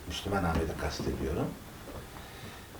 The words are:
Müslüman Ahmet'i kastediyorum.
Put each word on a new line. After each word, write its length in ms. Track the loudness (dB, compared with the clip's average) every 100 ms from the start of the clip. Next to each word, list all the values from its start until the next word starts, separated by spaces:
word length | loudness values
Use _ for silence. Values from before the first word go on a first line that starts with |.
| -4
Müslüman 360 | -4 2 4
Ahmet'i 360 | 6 6 4 2
kastediyorum. 680 | 0 2 0 2 2 2 0 -2 -10 -10 -10 -8 -8 -10 -10 -10 -10 -10 -12 -12